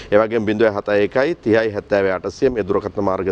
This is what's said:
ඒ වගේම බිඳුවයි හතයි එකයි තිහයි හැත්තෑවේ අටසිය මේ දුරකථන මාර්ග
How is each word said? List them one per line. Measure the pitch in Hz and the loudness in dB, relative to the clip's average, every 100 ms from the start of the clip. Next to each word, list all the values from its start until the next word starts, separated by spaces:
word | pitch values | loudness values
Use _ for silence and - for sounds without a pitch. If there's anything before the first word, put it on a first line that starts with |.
| - | 0
ඒ | 104 | 2
වගේම | 110 113 104 | 2 0 -2
බිඳුවයි | 107 113 | 2 2
හතයි | 101 104 104 101 | 0 0 0 2
එකයි | 131 147 170 | 0 -2 -2
තිහයි | 117 113 113 | 0 2 2
හැත්තෑවේ | 101 - 101 98 92 | -4 -2 0 2 -2
අටසිය | 98 - 131 | -6 -2 -2
මේ | 120 | 0
දුරකථන | 92 98 98 - | -2 -2 -2 -4
මාර්ග | 98 92 92 | -2 -2 -2